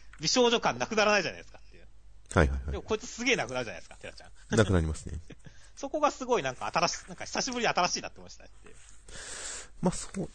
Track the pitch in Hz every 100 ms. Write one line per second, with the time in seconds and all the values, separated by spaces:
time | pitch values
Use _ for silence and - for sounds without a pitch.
0 | - - 156 254 240 233 165 120 123 214
1 | 208 208 151 87 - - - - - -
2 | - - - 95 71 67 - 185 - 220
3 | 240 - 247 196 117 127 110 85 - -
4 | 90 - - - - 113 104 90 80 78
5 | - - - - - - - - 277 311
6 | 285 - 247 226 135 - 104 170 170 -
7 | - 175 - - 269 247 190 160 175 -
8 | 101 - 87 - 95 - 92 - - -
9 | - - - - - - - - 180 -
10 | - 196 -